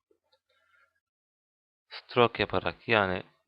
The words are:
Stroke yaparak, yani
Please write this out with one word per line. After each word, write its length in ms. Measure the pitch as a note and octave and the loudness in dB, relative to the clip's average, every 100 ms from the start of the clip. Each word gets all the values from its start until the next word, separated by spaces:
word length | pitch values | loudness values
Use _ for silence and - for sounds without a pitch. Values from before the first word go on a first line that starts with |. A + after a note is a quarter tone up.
| _ _ _ _ _ _ _ _ _ _ _ _ _ _ _ _ _ _ _ | _ _ _ _ _ _ _ _ _ _ _ _ _ _ _ _ _ _ _
Stroke 540 | - - B2 A#2 - | -20 -4 2 2 2
yaparak, 440 | G2+ F#2 F2+ - - | -4 -4 -6 -8 0
yani 360 | A2 F#2+ F#2 - _ | 2 2 -2 -8 _